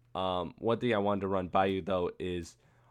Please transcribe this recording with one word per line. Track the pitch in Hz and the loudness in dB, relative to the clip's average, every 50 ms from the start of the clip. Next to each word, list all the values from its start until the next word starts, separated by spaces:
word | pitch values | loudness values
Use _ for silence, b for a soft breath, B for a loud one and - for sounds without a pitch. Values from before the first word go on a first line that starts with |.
| b _ - | b _ -6
Um, | 90 92 92 92 90 87 78 - - | -4 -2 -2 0 -2 -2 -4 -6 -4
one | - 110 117 107 | -2 0 0 0
thing | 123 123 113 | 2 2 2
I | 101 | 2
wanted | 101 101 101 98 | 4 2 2 0
to | 98 95 | 0 0
run | 98 95 92 87 | 0 0 0 0
by | - 95 95 101 | 2 2 4 4
you | 98 95 | 2 0
though | 85 92 95 92 90 - - - | 0 0 0 0 0 -2 -4 -4
is, | 95 92 90 87 85 - - _ b b b b b b | -6 -4 -4 -4 -6 -8 -14 _ b b b b b b